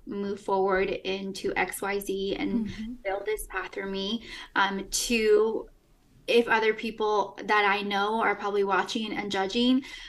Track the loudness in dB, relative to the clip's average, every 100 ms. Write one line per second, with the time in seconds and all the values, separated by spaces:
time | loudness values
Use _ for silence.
0 | -8 -6 -4 -4 -2 2 4 4 2 -2
1 | -4 -6 -6 -6 -4 -2 -2 -2 -4 -4
2 | -4 -4 -2 -2 -2 -2 -2 -6 -10 -8
3 | -6 -4 -4 -6 -6 -8 -8 -8 -6 -4
4 | -4 -4 -8 -16 -4 0 2 0 -4 -4
5 | 0 2 6 6 6 0 -6 _ _ _
6 | _ _ 2 4 6 4 2 0 -2 -2
7 | 0 2 0 -4 2 4 4 2 0 0
8 | 0 2 0 0 0 0 2 2 0 -2
9 | -4 -6 -4 -2 0 2 4 4 0 -10